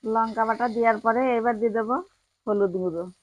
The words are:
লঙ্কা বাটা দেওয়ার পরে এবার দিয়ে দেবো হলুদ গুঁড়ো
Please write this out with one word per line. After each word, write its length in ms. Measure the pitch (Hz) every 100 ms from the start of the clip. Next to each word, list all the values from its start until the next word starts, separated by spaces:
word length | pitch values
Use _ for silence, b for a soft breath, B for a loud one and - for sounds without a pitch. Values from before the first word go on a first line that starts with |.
লঙ্কা 380 | 226 220 226 220 220
বাটা 180 | 226 240
দেওয়ার 240 | 226 233 220
পরে 180 | 226 226 262 240
এবার 160 | 233 220
দিয়ে 140 | 226 214
দেবো 160 | 220 262 370 _ _ _ -
হলুদ 280 | 208 196 180
গুঁড়ো 220 | 180 165 180 180